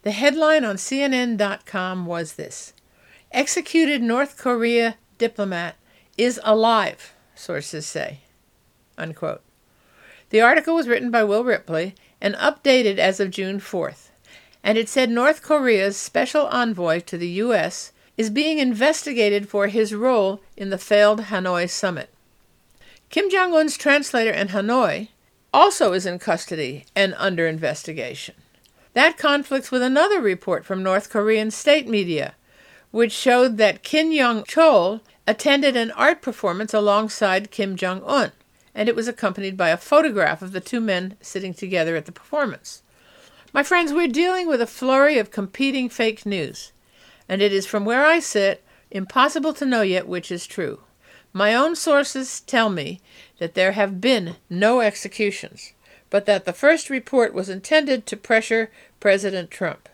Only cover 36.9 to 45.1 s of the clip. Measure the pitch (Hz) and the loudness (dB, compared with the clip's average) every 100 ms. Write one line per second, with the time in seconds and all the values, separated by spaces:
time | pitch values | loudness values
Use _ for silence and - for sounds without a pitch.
36.9 | 202 220 - 202 190 208 - 196 185 185 | 2 0 -2 0 0 -2 -6 -6 -4 -4
37.9 | 185 190 277 226 _ _ _ _ - 214 | -4 -2 0 -2 _ _ _ _ -4 -2
38.9 | 233 226 233 202 185 196 190 175 160 - | 0 -4 -4 -4 -4 -10 -2 0 0 2
39.9 | 294 320 202 151 156 190 190 - 240 226 | 2 4 0 0 -2 -8 -12 -6 -4 -2
40.9 | 180 190 202 - 196 190 175 190 180 160 | -2 -4 -12 -12 -10 -10 -10 -4 -2 0
41.9 | 165 156 - - 294 262 - - - _ | -2 -8 -20 -8 -4 -4 -6 -16 -20 _
42.9 | _ _ _ - _ _ 277 285 359 330 | _ _ _ -20 _ _ -4 2 0 2
43.9 | 294 339 247 349 370 349 262 233 - 254 | 0 0 2 0 0 0 0 -2 -4 0
44.9 | 269 285 | 4 4